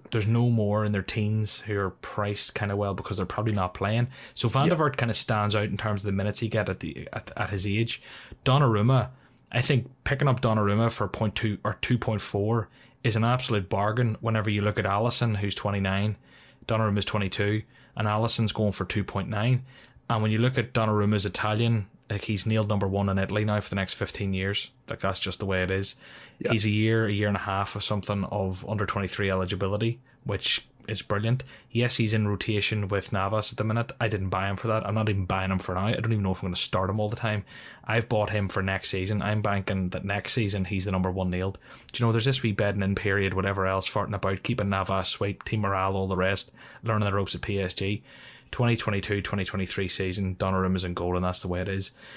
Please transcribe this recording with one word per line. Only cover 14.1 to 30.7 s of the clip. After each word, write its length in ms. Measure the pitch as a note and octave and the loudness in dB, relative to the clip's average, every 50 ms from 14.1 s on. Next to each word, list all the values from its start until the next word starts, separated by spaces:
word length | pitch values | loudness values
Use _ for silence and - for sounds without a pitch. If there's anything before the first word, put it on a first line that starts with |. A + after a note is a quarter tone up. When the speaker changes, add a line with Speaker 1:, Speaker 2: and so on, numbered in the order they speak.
| G#2+ - | 0 -2
Speaker 1:
whenever 280 | - A2+ A2 A2 G2+ A2 | -2 0 0 0 2 0
you 100 | G#2 G#2 | 0 2
look 160 | G2+ G#2 G2+ | 2 0 0
at 80 | - G2 | 0 0
Alisson, 520 | G2 G2 G#2 A2+ A#2+ A#2+ - A#2+ A#2 G#2+ | 2 2 2 2 2 2 2 0 0 0
who's 180 | G2+ G2+ G2+ F#2+ | 0 0 -2 -2
twenty-nine, 600 | - - G#2 G2+ G2+ G2 F#2+ F#2+ G2 G2+ G#2+ G2+ - - - - - - - - - - | -2 -2 -2 0 0 0 2 2 2 0 0 -2 -4 -8 -20 -20 -20 -20 -20 -20 -10 -4
Donnarumma's 380 | - A2+ A2 A2 G#2+ G2+ G#2 G2 | 0 0 2 2 2 2 0 0
twenty-two, 580 | - - G#2+ G2+ F#2+ - - G#2 G#2 G#2 G#2+ - - - - - - - | 0 0 0 0 0 0 0 0 2 0 0 -2 -6 -14 -20 -20 -12 -6
and 120 | - A2 | -2 0
Alisson's 440 | G#2+ G#2 G#2+ A2+ A2+ - - A2+ G#2 | 0 2 2 2 2 2 2 2 0
going 220 | - - A2 G#2 G2 | 0 2 0 0 0
for 120 | - F#2+ | -2 -4
two 180 | - - G#2+ F#2+ | -2 -2 -2 -2
point 240 | - - G2+ F#2+ | -2 -2 -4 -4
nine. 360 | - G#2 G#2 G#2+ B2 B2+ B2 - - - - - - - - _ | -2 -2 0 2 2 2 0 -2 -6 -18 -20 -20 -20 -20 -10 _
And 140 | - B2 A2 | -2 0 0
when 100 | G#2+ A2 | 2 2
you 60 | G#2+ | 4
look 200 | A2 A#2 C3 C3 | 4 4 2 2
at 160 | B2+ A2+ - - | 0 -2 0 0
Donnarumma's 520 | A#2 A2+ G#2+ G#2+ G#2 G#2 G2+ G#2+ G#2 G2 | 0 2 4 4 4 4 4 4 2 2
Italian, 640 | G2+ - - A#2 G#2+ G#2+ G#2+ A#2 A#2 A#2 A2 F#2+ - - - _ - | 0 0 -2 0 0 0 2 2 2 2 0 -2 -4 -12 -14 _ -6
like, 140 | G#2+ G2+ - | -6 -4 -2
he's 220 | - G#2+ F#2+ - | -2 -2 0 0
nailed 200 | A2 A2 A2 G#2+ | 0 0 0 2
number 200 | G2+ G#2+ G2+ G2+ | 0 0 0 0
one 220 | G2 F#2+ G2 G2 G2 | 0 0 2 2 2
in 100 | F#2+ G2 | 2 0
Italy 260 | G2 F#2 G2 G#2+ G#2 | 0 0 0 0 0
now 140 | G#2+ G#2 G#2 | 2 0 0
for 100 | - - | -2 -2
the 60 | - | -2
next 180 | G2+ F#2+ - - | -2 -2 -2 -2
fifteen 400 | - G2+ - - - G#2 G2 F#2+ | -4 -4 -4 -4 -4 -4 -2 -2
years. 380 | F#2+ F#2+ G2 G2+ - - - - _ _ - | -2 -2 -2 -2 -2 -4 -6 -10 _ _ -10
Like, 100 | - - | -6 -4
that's 200 | - F#2+ F#2+ - | -2 0 0 0
just 200 | - F#2+ F2+ - | 0 -2 -2 -2
the 60 | G#2 | -2
way 180 | F#2+ F#2+ F#2 F#2 | 0 0 0 0
it 80 | F2+ | 0
is. 240 | F#2+ F#2+ G2 - - - - - - - - - - - | 0 0 0 -2 -4 -6 -10 -20 -20 -20 -20 -18 -12 -6
Speaker 2:
Yeah. 120 | - - | -2 0
Speaker 1:
He's 140 | A#2 A2 G2+ | 2 2 2
a 40 | A2 | 2
year, 360 | G#2 G#2+ G#2+ A2 A2+ A2+ A2+ | 2 2 4 4 4 2 2
a 60 | G#2 | 2
year 160 | G#2 G2+ G#2 | 0 0 0
and 100 | G#2 G2+ | 0 0
a 40 | F#2+ | 0
half 340 | - G2+ G2 G2 G2+ - - | -2 -2 -2 -2 -2 -2 -4
or 40 | G#2 | -2
something 460 | - - G#2+ G#2 F#2 - G#2 G2+ G2 | -2 0 0 -2 -2 -2 -2 -2 -2
of 420 | - - G#2 G2 F#2+ F#2 F#2 - | -2 -2 -2 -2 -2 -4 -4 -6
under 180 | - A2 G#2 G#2 | -4 -2 -2 -2
twenty-three 440 | - - G#2 G2 F2+ - - G#2 G2 | -2 -2 -2 -2 -4 -2 -2 0 0
eligibility, 680 | F#2+ F#2 F#2 F#2 G2+ F2+ G2 F#2+ G2+ G2+ A2+ A#2 A#2+ - - _ _ _ - | 0 0 0 -2 -2 -2 -2 0 0 0 0 0 -2 -4 -8 _ _ _ -6
which 420 | - G2+ F#2+ - - - - - - | -6 -4 -2 0 0 -2 -2 -4 -8